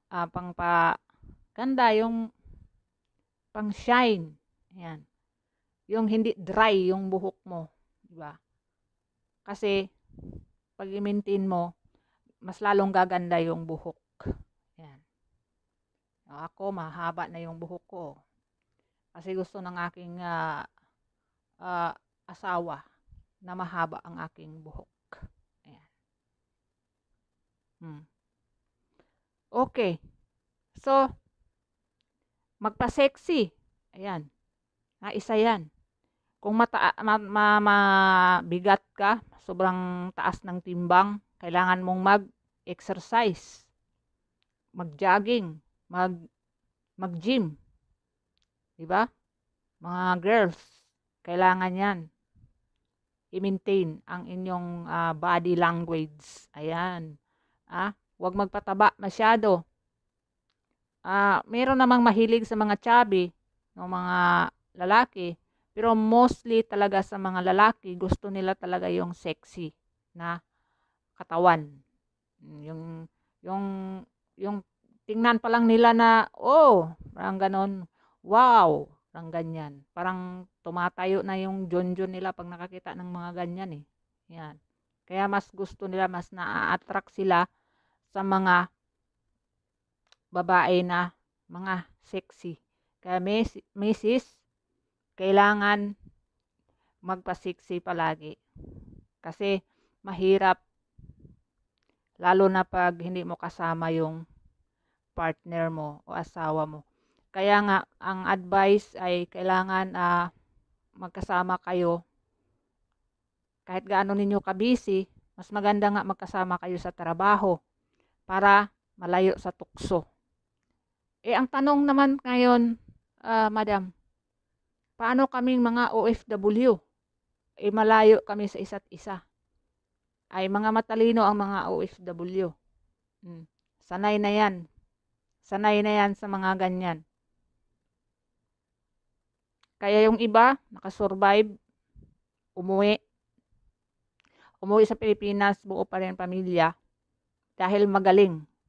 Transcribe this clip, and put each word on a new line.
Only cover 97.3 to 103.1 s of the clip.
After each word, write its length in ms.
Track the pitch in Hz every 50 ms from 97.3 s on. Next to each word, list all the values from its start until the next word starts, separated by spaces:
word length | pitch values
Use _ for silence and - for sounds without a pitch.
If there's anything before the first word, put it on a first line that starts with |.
| 180 - - 185 170 _ _ - 185 175
palagi. 560 | - 185 175 170 165 160 160 156 151 151 - _ _ _ _ - - - - - - - - - _ _ _ _ -
Kasi 400 | 165 - - 208 196 196 185 _ _ _ _ _ _ _ _ _
mahirap, 560 | 196 185 175 190 190 196 196 190 185 180 _ _ _ _ _ _ _ _ _ - - - _ _ - - _ _ _ _ _ _ _ _ _ _ _ _ _ _ _ _ _
lalo 260 | 175 180 185 190 196 190 190
na 100 | 185 185 _
pag 240 | - 185 180 175 175 170
hindi 240 | 170 175